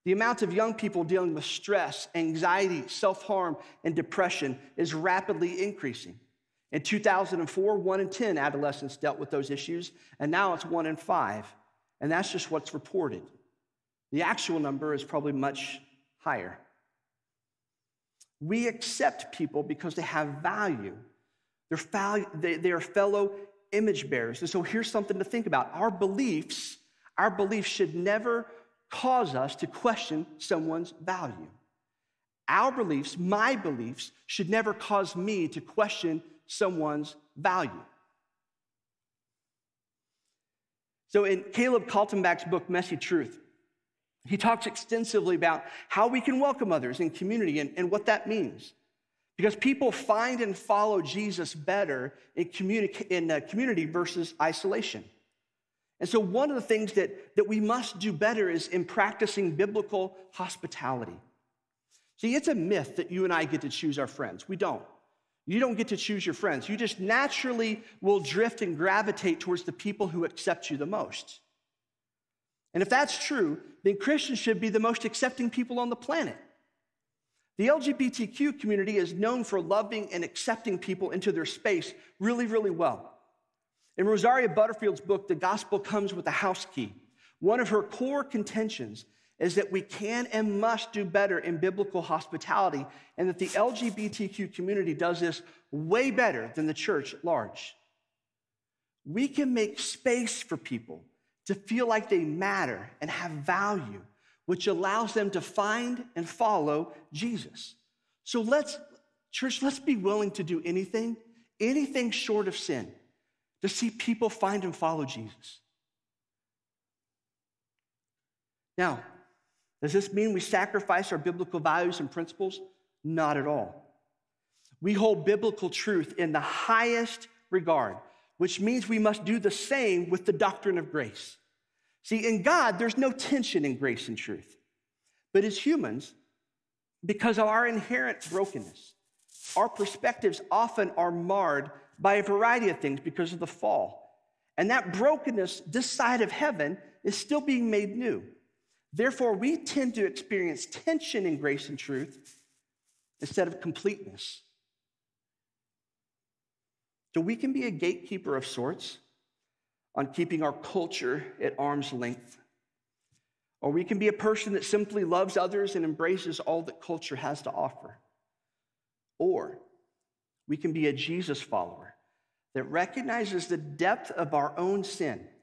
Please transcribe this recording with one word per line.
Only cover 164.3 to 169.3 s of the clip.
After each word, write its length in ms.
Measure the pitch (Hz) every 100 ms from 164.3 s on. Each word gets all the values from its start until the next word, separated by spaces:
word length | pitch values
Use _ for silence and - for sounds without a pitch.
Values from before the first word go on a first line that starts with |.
| 214 214
that 100 | 196
simply 400 | - 208 208 208
loves 320 | 175 175 190 190
others 400 | 185 202 196 185
and 80 |
embraces 560 | 160 151 165 185 185 156
all 220 | - 165
that 180 | 165 -
culture 360 | - 165 - 131
has 240 | 139 147
to 60 | -
offer. 480 | - 139 - - - _ _ _ _ _ _ _ _ _ _ _ -
Or 400 | 175